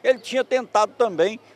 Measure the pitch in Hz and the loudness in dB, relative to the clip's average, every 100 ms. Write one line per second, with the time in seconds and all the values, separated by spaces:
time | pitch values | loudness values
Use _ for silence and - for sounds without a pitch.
0 | - 254 - 262 254 254 - 208 214 - | -2 -2 -2 -4 -2 -4 0 0 0 0
1 | 233 160 185 220 _ | -2 0 -2 -2 _